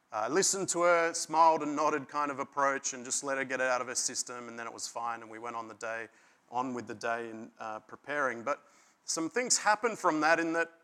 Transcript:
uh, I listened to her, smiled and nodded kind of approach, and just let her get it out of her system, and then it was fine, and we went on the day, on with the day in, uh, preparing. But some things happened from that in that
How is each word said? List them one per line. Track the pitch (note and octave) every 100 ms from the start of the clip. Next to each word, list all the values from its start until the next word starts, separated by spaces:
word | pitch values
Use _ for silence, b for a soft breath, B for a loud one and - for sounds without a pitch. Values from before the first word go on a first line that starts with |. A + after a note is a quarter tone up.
| b
uh, | A2
I | A2+
listened | E3 F#3 G3 F3+
to | E3+
her, | F3 E3+ E3
smiled | E3 - D#3 E3 D#3+
and | D3+
nodded | D3 D3+ D3+ C3
kind | D3 C#3+
of | C3+
approach, | C3+ C#3+ C#3 C3+ -
and | B2+
just | A#2+ -
let | C#3 C3+
her |
get | B2+ C3
it | C3
out | B2
of | B2
her |
system, | A#2+ - A#2+ - B2 A#2+
and | A#2
then | A#2
it |
was | A2+ -
fine, | A#2+ A#2 A2+
and | A2+
we | A2
went | A#2 A#2
on | A2
the |
day, | G#2+ A2+ A2+ A2 b b b b
on | A#2+ C3
with | A#2+ G#2+
the |
day | A2 A#2+ A#2 A#2
in, | A2 A#2 -
uh, | A2 G#2+
preparing. | - A#2 - D3 C3 A#2
But | A2+ C#3+ _ b b b
some | - - D#3+
things | A#3+ B3 -
happened | G#3 G#3+ A#3 G3
from | F3+ D#3
that | D3+ E3
in | E3
that | E3 E3 -